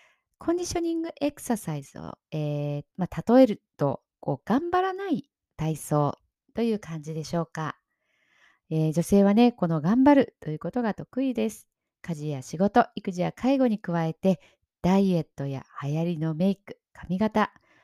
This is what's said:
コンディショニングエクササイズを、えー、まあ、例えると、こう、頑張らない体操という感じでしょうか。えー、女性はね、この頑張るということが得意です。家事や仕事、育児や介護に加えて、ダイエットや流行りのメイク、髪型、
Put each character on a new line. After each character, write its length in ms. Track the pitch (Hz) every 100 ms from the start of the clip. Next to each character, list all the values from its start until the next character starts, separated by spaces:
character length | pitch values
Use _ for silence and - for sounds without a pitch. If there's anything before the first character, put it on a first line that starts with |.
| _ _ _ -
コ 140 | -
ン 40 | 349
デ 60 |
ィ 40 | 349
シ 100 | 349
ョ 40 |
ニ 140 | 339
ン 80 | 330
グ 80 | 330 -
エ 100 | 285
ク 120 | -
サ 160 | - 226
サ 180 | - 151
イ 60 |
ズ 160 | 139 -
を、 180 | - - _
え 480 | 156 151 147 147 143
ー、 60 | - -
ま 120 | 175
あ、 200 | - -
例 80 | 247
え 40 | 254
る 160 | 196 _ -
と、 260 | 143 - _ _
こ 220 | - 143
う、 80 | -
頑 220 | 262 339
張 100 | 359
ら 140 | 381
な 140 | 381 392
い 180 | 262 - _ _ -
体 180 | 156 151
操 420 | - 147 143 - _ _ _
と 80 | -
い 100 | 233
う 60 | 208
感 240 | - 165
じ 100 | 147
で 120 | 160
し 120 | 156 170
ょ 60 |
う 40 | 160
か。 300 | - 151 - _ _ _ _ _ _ _ _ -
え 180 | 160 160
ー、 40 |
女 80 | 160
性 200 | 165 202
は 120 | 196
ね、 180 | 208 240
こ 160 | 240 175
の 140 | 160
頑 200 | 160 240
張 120 | 269
る 220 | 277 - -
と 100 | 151
い 40 |
う 40 | 151
こ 120 | 170
と 100 | 254
が 140 | 233
得 280 | - 147 -
意 120 | 269
で 160 | 233 220
す。 180 | - _ _ _ _
家 140 | -
事 160 | 156 151
や 100 | 135
仕 160 | - 160
事、 300 | 240 - -
育 180 | - -
児 80 | 180
や 120 | 170
介 260 | - 247 277
護 80 | 247
に 120 | 208
加 280 | - 170 160
え 80 |
て、 260 | - 190 185 _ _ _ _
ダ 180 | 175 196
イ 160 | 196
エ 60 | 175
ッ 40 | 151
ト 140 | - 139
や 160 | 135 - -
流 60 | 139
行 140 | 156
り 140 | 170 165
の 180 | 160 156
メ 140 | 190
イ 60 | 196
ク、 220 | - - _
髪 260 | - - 185
型、 340 | 214 - 208 _ _ _